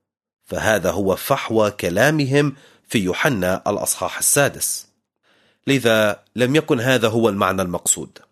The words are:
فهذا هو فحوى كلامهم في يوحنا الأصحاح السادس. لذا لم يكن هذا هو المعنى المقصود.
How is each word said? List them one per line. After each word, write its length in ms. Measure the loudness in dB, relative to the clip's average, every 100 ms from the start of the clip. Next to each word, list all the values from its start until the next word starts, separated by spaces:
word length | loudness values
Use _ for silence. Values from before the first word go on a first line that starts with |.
| _ _ _ _ -12
فهذا 440 | -4 0 0 0
هو 260 | 0 0 0
فحوى 540 | -2 -4 0 0 0
كلامهم 840 | 0 -2 2 2 2 2 2 2 -2 -14 _ -4
في 100 | -2
يوحنا 640 | 0 0 0 0 -2 -2 -2
الأصحاح 520 | -4 -4 -4 -6 -4
السادس. 680 | 0 2 0 -2 -8 -8 -12 _ _ _ _ _ _ _ 0
لذا 560 | 2 2 2 2 -2 _ -2
لم 200 | 0 0
يكن 240 | 0 0
هذا 280 | 2 2 2
هو 200 | 2 2
المعنى 340 | 2 0 0
المقصود. 560 | -2 -2 -2 -4 -6 -16 _